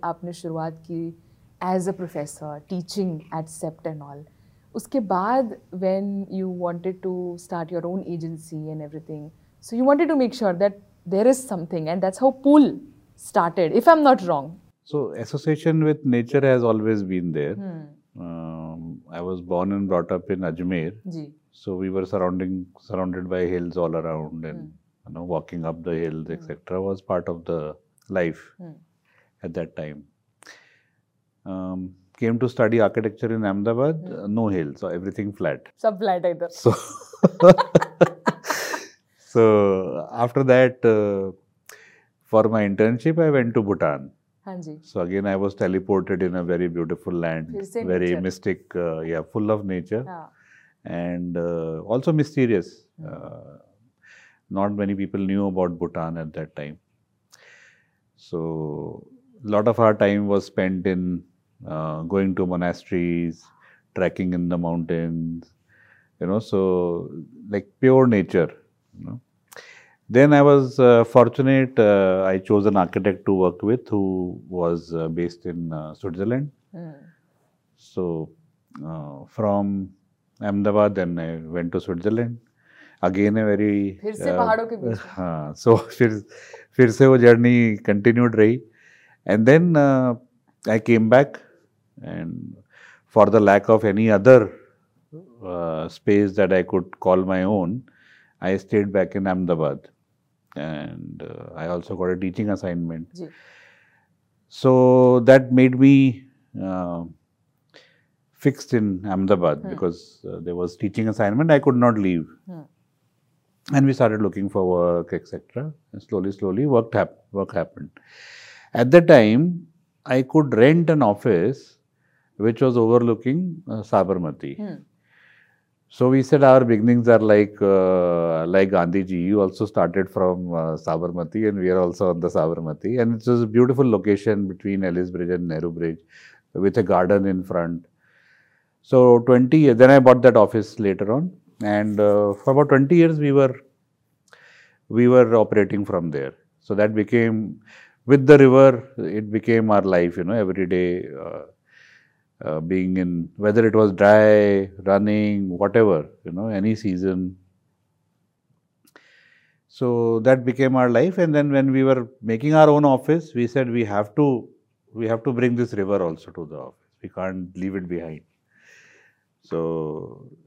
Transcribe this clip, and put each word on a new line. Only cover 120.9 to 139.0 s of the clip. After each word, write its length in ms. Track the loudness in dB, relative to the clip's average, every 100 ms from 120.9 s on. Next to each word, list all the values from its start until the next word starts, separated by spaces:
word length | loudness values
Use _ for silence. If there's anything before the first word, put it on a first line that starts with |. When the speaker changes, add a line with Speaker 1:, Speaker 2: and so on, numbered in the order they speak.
| 2
Speaker 2:
office 760 | 2 0 0 2 0 -4 -14 _ _ _ _ _ _ -4
which 240 | -2 0
was 140 | 0 2
overlooking, 880 | 4 4 2 -2 -4 -4 -6 -10 -12
uh, 160 | -12 -2
Sabarmati। 640 | -2 0 -4 -6 -10 -14 -12
Speaker 1:
Hmm। 180 | -14 -14 _ _ _ _ _ _ _ _ _ _ _
Speaker 2:
So 160 | -2 2
we 120 | 2
said 220 | 4 6
our 200 | 8 8
beginnings 440 | 6 2 4 2 6
are 80 | 4
like, 420 | 6 4 4 0
uh, 880 | 2 4 4 2 2 0 0 -2 0
like 240 | 2 2
Gandhi 340 | 2 0 -2
ji, 140 | -4 -4
you 240 | 0 0
also 240 | 0 -2 -4
started 420 | -2 -2 -2 -4
from, 460 | -2 -2 -2 -6
uh, 240 | -6 -6 -6
Sabarmati, 720 | -6 -6 -6 -8 -8 -4 -4
and 80 | -2
we 140 | -2
are 80 | 0
also 320 | 0 -2 -4
on 80 | -2
the 80 | -2
Sabarmati। 760 | -2 -2 -4 -10 -10 -6 -2
And 180 | -2 -2
it 80 | -2
was 140 | 0
a 60 | 0
beautiful 420 | 2 2 2 2
location 580 | 0 0 0 0 -2 -4
between 360 | -8 -6 -4
Ellis 260 | -2 -4 -4
Bridge 220 | -6 -6
and 160 | -4 -4
Nehru 240 | -6 -6
Bridge 260 | -6 -8 -8 _ _ -20 _ _
with 240 | -2 0 0
a 60 |
garden 420 | 0 2 2 2 0
in 180 | -4
front। 440 | -4 -6 -4 -8 -14 _ _ _ _ _ _ _ _ _
So 340 | _ 6